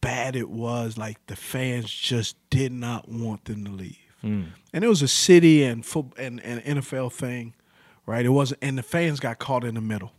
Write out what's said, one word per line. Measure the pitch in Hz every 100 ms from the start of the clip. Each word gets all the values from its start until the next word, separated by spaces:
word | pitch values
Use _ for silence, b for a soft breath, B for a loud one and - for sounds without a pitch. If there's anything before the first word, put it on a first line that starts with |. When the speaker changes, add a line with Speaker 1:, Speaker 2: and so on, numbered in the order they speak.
Speaker 1:
bad | 127 123 117
it | 127 117
was. | 104 117 120 117 110
Like, | 110 104 -
the | 95
fans | - 135 127 123 110
just | - - 123 110 - _
did | 131 135
not | 127 120 117 -
want | 117 113 107
them | - 107
to | 101
leave. | 95 92 - _ _
Speaker 2:
Mm. | 107 104 85 87 _
Speaker 1:
And | -
it | 220
was | 196
a | 139
city | - - 180 170 156
and | 135 117 113
foot-, | 165 131 -
and, | 127 120
and | - 120
N | 117 147
F | 131
L | 131 127
thing, | - 131 123 117 - b b b b -
right? | 113 123
It |
wasn't, | 135 139 135
and | 143 135
the |
fans | 120 170 170 143
got | 127 117
caught | - 127
in | 123 113
the |
middle. | 110 107 95